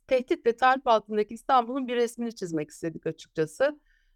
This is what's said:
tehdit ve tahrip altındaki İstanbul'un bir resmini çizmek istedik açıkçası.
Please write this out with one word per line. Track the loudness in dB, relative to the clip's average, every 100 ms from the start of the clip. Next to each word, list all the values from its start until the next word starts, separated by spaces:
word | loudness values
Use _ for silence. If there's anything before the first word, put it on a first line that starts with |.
| -2
tehdit | 0 0 -2 0
ve | 2
tahrip | 4 4 2
altındaki | 2 2 -4 -4
İstanbul'un | -6 0 2 2 -4 -4
bir | -2
resmini | -2 -4 -10 -8
çizmek | -6 -4 -6
istedik | -8 -8 -6 -8
açıkçası. | -8 -8 -4 -4 0 -2 -2 _ _ _